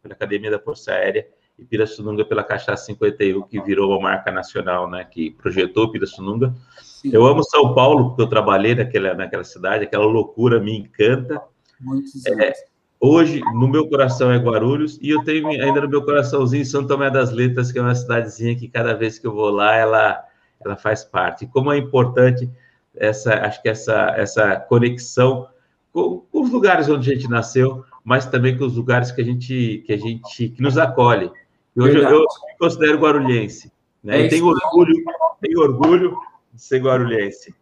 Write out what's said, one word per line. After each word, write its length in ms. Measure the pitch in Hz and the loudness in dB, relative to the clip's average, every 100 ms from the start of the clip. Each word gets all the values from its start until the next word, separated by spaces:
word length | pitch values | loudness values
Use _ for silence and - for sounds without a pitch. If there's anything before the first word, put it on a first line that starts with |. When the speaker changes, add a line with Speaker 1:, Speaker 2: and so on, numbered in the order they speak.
Speaker 1:
pela 120 | - | -20
Academia 380 | 98 101 101 107 | -12 -6 -6 -4
da 80 | 104 | -6
Força 320 | - - - | -6 -12 -6
Aérea 360 | 95 98 104 - _ _ _ | -2 -2 -4 -8 _ _ _
e 60 | 123 | -8
Pirassununga 580 | 104 107 - 104 104 | -2 -2 -4 -8 -4
pela 200 | 107 104 | -2 -2
cachaça 420 | 104 104 - 101 - | -4 -6 -6 -8 -8
cinquenta 380 | 104 104 - | -4 -4 0
e 120 | 98 95 | -2 -2
um, 60 | |
que 180 | 98 104 | -6 -10
virou 300 | 98 98 98 | -4 0 0
uma 100 | 95 | 0
marca 320 | 95 92 - | -2 -4 -4
nacional, 580 | 92 92 95 90 90 87 | -8 -8 -8 -4 -4 -6
né, 140 | 92 | -10
que 280 | 90 85 80 | -14 -10 -10
projetou 600 | - 95 92 90 104 113 | -6 -4 -2 0 0 -2
Pirassununga. 640 | 110 95 - 95 113 127 127 _ - | -2 -8 -8 -8 -2 -2 -4 _ -20
Speaker 2:
Sim. 280 | - - 143 | -20 -12 0
Speaker 1:
Eu 140 | 113 123 | 6 6
amo 180 | 147 | 4
São 300 | 147 151 131 | 2 2 4
Paulo, 360 | 123 131 147 123 | 4 4 4 2
porque 120 | - | 0
eu 60 | 110 | 0
trabalhei 480 | 110 104 98 107 123 | 2 2 2 2 0
naquela, 380 | 104 104 95 | 0 -2 -2
naquela 300 | 90 92 95 | -4 -6 -8
cidade, 400 | 90 92 92 98 | -10 -8 -4 -4
aquela 220 | 101 104 107 | -2 2 2
loucura 540 | 113 101 - 123 117 | 2 -2 0 2 2
me 180 | 101 110 | 0 -8
encanta. 640 | 101 - 107 127 123 151 - _ _ _ | -10 0 2 2 -4 -10 -12 _ _ _
Speaker 2:
Muitos 460 | 131 135 139 135 123 | -8 -8 -8 -10 -4
Speaker 1:
É, 60 | |
Speaker 2:
anos. 260 | 110 107 - - _ _ _ | 0 -2 -2 -16 _ _ _
Speaker 1:
hoje, 420 | 131 165 156 143 117 | 4 6 4 0 -4
no 140 | 117 131 | 0 2
meu 220 | 156 156 | 2 0
coração 420 | 139 131 123 127 | 0 0 2 2
é 60 | 123 | 2
Guarulhos, 600 | 120 110 117 147 151 - | 2 0 0 -2 -4 -6
e 80 | 139 | -4
eu 140 | 151 | -2
tenho 240 | 156 156 151 | -2 -4 -4
ainda 340 | 147 139 143 | -2 0 0
no 80 | 143 | 0
meu 140 | 143 143 | -2 0
coraçãozinho 600 | 147 127 143 127 143 127 | 0 0 0 0 -2 -2
São 220 | 139 139 | -4 -2
Tomé 240 | 139 139 | -2 0
das 200 | 131 127 | 0 0
Letras, 400 | 117 127 123 123 | 0 -2 0 -4
que 80 | 123 | -2
é 20 | |
uma 120 | 123 | -2
cidadezinha 640 | 123 - 117 113 107 117 120 | -2 -2 -4 -4 -6 -6 -4
que 120 | 117 | -6
cada 260 | 117 117 | -4 -2
vez 260 | 107 113 110 | -2 -4 -4
que 80 | 120 | -8
eu 60 | |
vou 160 | 104 107 | -2 -2
lá, 260 | 101 104 113 | 2 2 4
ela, 480 | 110 110 107 - - _ _ _ | 4 4 2 -2 -10 _ _ _
ela 120 | 101 101 | -10 -6
faz 280 | 107 110 | -4 -4
parte. 420 | - 95 90 87 - | -4 -4 -4 -6 -4
E 20 | |
como 240 | 135 139 | -2 0
é 60 | 143 | -2
importante 720 | 127 131 123 127 127 123 123 - _ _ _ - | 0 0 2 4 2 2 -4 -12 _ _ _ -4
essa, 380 | 107 107 117 107 | -4 -2 -2 0
acho 200 | 107 - | -2 -4
que 80 | 123 | -4
essa, 460 | 107 - 107 95 - | -4 -2 0 0 -2
essa 380 | 98 - 104 95 | -2 0 0 0
conexão 920 | - 120 120 123 - - 127 127 - _ _ _ _ | 2 2 2 -2 -6 0 2 0 -8 _ _ _ _
com, 300 | 170 170 180 _ | -4 -4 -4 _
com 100 | 311 | -2
os 80 | 247 | -2
lugares 400 | 247 196 175 147 | 0 2 2 2
onde 220 | 143 127 | 0 0
a 20 | |
gente 160 | 131 127 | -2 -2
nasceu, 560 | 120 113 131 131 127 - - | -4 0 0 0 -2 -16 -20
mas 220 | - 127 - | 0 0 0
também 320 | 123 127 127 | 0 0 0
com 80 | 135 | -4
os 100 | 120 | -4
lugares 360 | 123 123 123 | 0 0 0
que 100 | - | -4
a 40 | 117 | -4
gente, 580 | 123 123 131 117 104 - | -4 -6 -4 -4 -4 -6
que 80 | |
a 40 | 104 | -6
gente, 520 | 110 113 - - 117 | -4 -10 -14 -8 -8
que 120 | - | -2
nos 180 | 135 131 | -2 0
acolhe. 520 | 160 127 120 110 90 - _ _ _ - | 0 2 2 2 -2 -10 _ _ _ 2
E 40 | |
hoje 160 | 131 147 | 4 6
eu, 60 | |
Speaker 2:
Verdade. 140 | 139 151 | 6 6
Speaker 1:
eu 60 | |
me 360 | 156 - - - | 4 -2 -18 -2
considero 400 | 165 - 151 151 | -2 2 2 4
guarulhense, 760 | 151 147 131 120 104 - - _ _ _ | 2 2 2 0 -2 -10 -20 _ _ _
né? 180 | 104 135 | -2 0
Speaker 2:
É 40 | 160 | 2
Speaker 1:
E 40 | |
tenho 220 | 156 175 | 4 4
Speaker 2:
isso. 140 | - - | 2 2
Speaker 1:
orgulho, 300 | 170 170 165 - - 320 - | 4 6 4 0 -2 -4 -2
tenho 200 | 175 165 | -4 2
orgulho 580 | 147 127 156 180 180 - - _ _ | 2 2 4 4 2 -4 -16 _ _
de 120 | 117 | -20
ser 180 | - 131 | -4 -2
guarulhense. 720 | 131 127 120 113 101 - - _ | 0 0 0 -2 -4 -8 -20 _